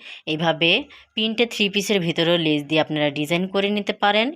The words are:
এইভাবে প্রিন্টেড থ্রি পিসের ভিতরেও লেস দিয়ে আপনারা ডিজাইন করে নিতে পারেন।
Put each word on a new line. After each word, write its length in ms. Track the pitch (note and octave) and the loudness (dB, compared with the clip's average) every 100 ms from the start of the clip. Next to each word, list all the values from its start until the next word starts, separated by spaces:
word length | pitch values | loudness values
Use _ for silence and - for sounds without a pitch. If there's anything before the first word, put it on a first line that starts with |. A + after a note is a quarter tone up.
| - - - | -10 -14 -6
এইভাবে 440 | D#3 E3+ D3+ E3+ G#3+ C#4+ - - | -2 0 2 2 2 -2 -16 -12
প্রিন্টেড 360 | - A3 A3 A#3 | -6 -2 0 -2
থ্রি 160 | - G3+ | 0 -2
পিসের 300 | G3+ G3 G3+ | 0 0 0
ভিতরেও 360 | E3+ E3 E3 F3 | 0 0 2 2
লেস 240 | D#3 D3 | 2 0
দিয়ে 160 | C#3+ D#3 | 0 0
আপনারা 280 | D3 D3+ D3 | 0 0 -2
ডিজাইন 340 | C#3+ D3+ E3+ F#3 | -2 -2 -2 -2
করে 220 | G3 G3+ | -2 -2
নিতে 220 | G#3 G3+ | -2 -4
পারেন। 340 | G3 G3+ G#3 B3 | 0 2 2 0